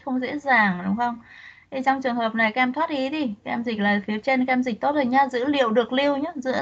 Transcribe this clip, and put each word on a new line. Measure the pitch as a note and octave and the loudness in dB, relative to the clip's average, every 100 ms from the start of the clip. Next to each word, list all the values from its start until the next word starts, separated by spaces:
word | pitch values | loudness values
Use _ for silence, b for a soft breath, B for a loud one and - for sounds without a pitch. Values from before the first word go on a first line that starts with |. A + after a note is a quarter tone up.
không | C#4+ B3+ | -4 -4
dễ | B3+ D4 | -4 -4
dàng, | C#4 A#3+ G#3 F3+ | 2 4 4 0
đúng | F#3 G#3+ | -2 -2
không? | A#3+ A#3 B B B B B | -2 -4 B B B B B
Thì | C4+ | -2
trong | C4 C4+ | 0 0
trường | C4+ | 0
hợp | A#3+ A3+ | -2 -2
này | A3+ A3 | 0 0
các | B3 | 2
em | B3+ | 0
thoát | C#4 E4 | 0 -2
ý | C#4+ C4 | -2 -2
đi, | D#4 B3+ G3+ | -2 -4 -6
các | - | -6
em | A#3+ | -6
dịch | A#3 G#3 | -4 0
là | G3+ G#3 G3+ | 0 0 -2
phía | G#3+ | -4
trên, | C4+ C4 B3+ | 0 0 2
các | |
em | B3+ | 0
dịch | B3+ G#3 | 0 -2
tốt | C4+ | 0
rồi | D4 B3+ | 0 2
nhá. | C4 C4+ | 2 2
Dữ | B3+ | 0
liệu | C4+ C#4+ A#3+ | 0 2 2
được | A3 A3+ | 2 2
lưu | C4 C#4+ C#4 | 0 0 0
nhá, | D#4 | -4
dữ | D#4 B3+ - | -6 -4 -2